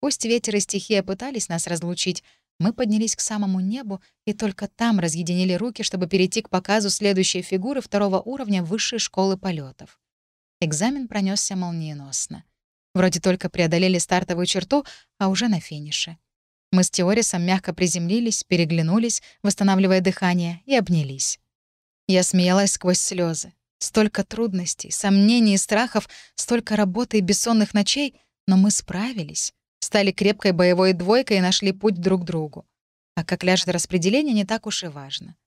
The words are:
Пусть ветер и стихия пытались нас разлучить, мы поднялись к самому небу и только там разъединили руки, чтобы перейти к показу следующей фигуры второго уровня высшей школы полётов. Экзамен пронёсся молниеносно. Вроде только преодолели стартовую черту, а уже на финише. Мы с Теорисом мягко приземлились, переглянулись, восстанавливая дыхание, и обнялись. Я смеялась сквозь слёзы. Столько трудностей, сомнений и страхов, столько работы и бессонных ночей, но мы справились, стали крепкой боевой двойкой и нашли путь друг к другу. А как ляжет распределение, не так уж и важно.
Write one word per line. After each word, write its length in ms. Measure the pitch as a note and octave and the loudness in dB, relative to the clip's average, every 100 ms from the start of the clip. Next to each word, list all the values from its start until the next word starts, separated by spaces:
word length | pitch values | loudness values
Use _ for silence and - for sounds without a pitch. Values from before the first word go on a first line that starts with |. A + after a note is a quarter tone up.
Пусть 240 | C#4 - A3+ | -4 -4 0
ветер 300 | A#3 A3+ G#3 | 0 0 -2
и 40 | |
стихия 420 | - G3+ - G#3 | -2 -4 0 -2
пытались 460 | F#3+ F#3+ B3+ C4 - | -2 -6 -8 -8 -6
нас 180 | E3+ - | -6 -4
разлучить, 560 | E3+ E3+ F3 - F3 _ _ _ _ | -4 -6 -4 -4 -4 _ _ _ _
мы 160 | E3+ | -2
поднялись 420 | - B3 G#3+ A3 - | 0 0 0 0 -4
к 40 | |
самому 400 | - G#3+ G3+ F#3 | -4 -4 -2 0
небу 420 | F#3 A#3 A#3+ G3 _ _ - | -2 -4 -8 -12 _ _ -8
и 80 | |
только 340 | G#3 G#3+ F#3+ G3+ | -4 -4 -4 -12
там 320 | _ A#3 G#3 | _ 0 2
разъединили 540 | E3+ D#3 E3+ F3+ F#3 | 0 -2 -2 0 0
руки, 280 | F3 A3+ A3 | 0 -2 -6
чтобы 240 | G3+ F#3+ F3+ | -6 -4 0
перейти 340 | G3 F#3 A3 | 2 2 0
к 80 | G#3+ | -2
показу 400 | F#3 F3+ G#3 G3+ | -4 0 0 0
следующей 500 | - G#3 F#3+ F#3 F#3 | 0 0 2 2 0
фигуры 400 | F3+ F#3+ G3+ C#4 | -2 -4 -2 -6
второго 400 | - G3+ G3+ F#3+ | -2 0 2 0
уровня 420 | - C4 A#3+ G3 | -2 -8 -2 -2
высшей 360 | E3 G#3+ - A#3 | 0 -4 -4 -4
школы 400 | - - F#3+ F#3+ | -4 0 0 0
полётов. 600 | F#3+ E3 C3+ B2+ - _ _ _ _ _ _ _ | -4 -6 -8 -16 -20 _ _ _ _ _ _ _
Экзамен 480 | E3 D3+ G#3+ C#4+ B3 | -4 0 -2 -2 -4
пронёсся 480 | G#3 F#3+ G3+ - F#3+ | -2 -2 -2 -4 -4
молниеносно. 880 | F3+ E3+ D#3 D3 C#3 C#3 - D#3+ - _ _ _ _ | -6 -6 -8 -10 -10 -8 -8 -12 -18 _ _ _ _
Вроде 260 | F#3 F#3 F3+ | 2 2 2
только 280 | F#3+ F#3 F3 | 0 0 -2
преодолели 480 | - E3+ E3+ F#3 F3+ | -2 0 2 2 2
стартовую 480 | - F3+ F3+ F3 | 2 0 0 -2
черту, 400 | F3+ F#3+ F3+ C#4+ C#4 - _ _ | -2 -2 0 0 0 -14 _ _
а 100 | F#3+ | 0
уже 200 | F#3+ A#3+ | 2 2
на 120 | F#3+ | 0
финише. 580 | - D3+ D3 D3+ - E3 _ _ _ _ _ | -2 -14 -8 -6 -6 -10 _ _ _ _ _
Мы 120 | F#3 | 2
с 60 | F3+ | 2
Теорисом 520 | - F3+ G#3+ A3 F#3 | 2 2 2 0 0
мягко 320 | F3 F#3 - | 0 0 -2
приземлились, 680 | E3 F3+ F3 E3+ G#3+ A#3 G#3+ | -2 -2 0 0 0 0 -4
переглянулись, 800 | - F3+ E3 E3 D#3+ G3 A#3 - - _ | -2 0 2 0 2 2 0 -4 -8 _
восстанавливая 580 | G3+ - G3 F#3+ F#3+ F#3+ | -2 2 2 4 4 4
дыхание, 600 | F#3 F#3 F#3 F3+ E3+ E3+ | 2 0 0 0 -2 -6
и 100 | - | 0
обнялись. 640 | C4+ F#3+ F3 C#3 C3+ - - _ _ _ _ _ _ - | 0 2 0 0 -4 -6 -6 _ _ _ _ _ _ 2
Я 140 | F#3 | 2
смеялась 500 | F3+ F#3 F3+ F#3 G3 | 4 4 4 4 2
сквозь 260 | - F3+ F3+ | 0 0 0
слёзы. 540 | - F#3 F3 E3 - _ _ _ | 0 -2 -2 -2 -8 _ _ _
Столько 460 | - - G#3+ - | -4 0 2 0
трудностей, 680 | G3 G#3+ A3+ F#3 F3 - - | -6 -2 -2 -2 -4 -8 -8
сомнений 640 | - G3+ G3 G3+ A#3+ A3 | -4 2 6 6 6 4
и 40 | G3 | 2
страхов, 500 | - G#3+ A#3+ A3 - - - | 2 0 0 -2 -4 -18 -20
столько 400 | - - A#3+ A3+ | -12 -2 -2 0
работы 440 | G#3+ G3+ F3+ A#3+ A3 | 0 0 0 0 0
и 20 | |
бессонных 540 | F3+ G3+ - A3+ G#3 | 2 0 2 2 2
ночей, 440 | G#3 G3+ - C#4+ _ _ _ - | 2 0 0 -2 _ _ _ 2
но 100 | F#3+ | 4
мы 140 | G3 | 6
справились, 840 | G3+ - F3 A3+ A#3 D3+ D3+ - _ _ _ | 2 -4 -6 -6 -6 -8 -6 -8 _ _ _
стали 320 | - G#3+ G3 | -2 0 0
крепкой 400 | F#3 G3+ G#3 G#3 | 2 0 2 0
боевой 420 | F3 F3+ F3+ F#3+ | 4 4 6 4
двойкой 440 | F#3 F3+ A3+ C4 G3 | 2 2 2 4 2
и 20 | |
нашли 300 | F3+ F#3+ G3+ | 2 0 -2
путь 280 | F#3+ G#3 F3+ | 0 0 0
друг 220 | F3+ F#3 | 0 0
к 20 | |
другу. 420 | E3+ E3 D#3 - - _ _ _ _ - | 0 -6 -6 -12 -20 _ _ _ _ -8
А 80 | |
как 200 | D#3+ F3+ | -4 -2
ляжет 240 | F3+ F#3 - | 2 2 2
распределение, 640 | F3 - F#3 E3+ A#3+ D4+ | -2 0 0 2 2 2
не 140 | A3 G3 | 0 0
так 200 | A3 A3 | -4 -4
уж 160 | - | -8
и 40 | F3+ | -8
важно. 500 | C#3+ C#3 C#3 E3 E3+ | -12 -12 -12 -12 -20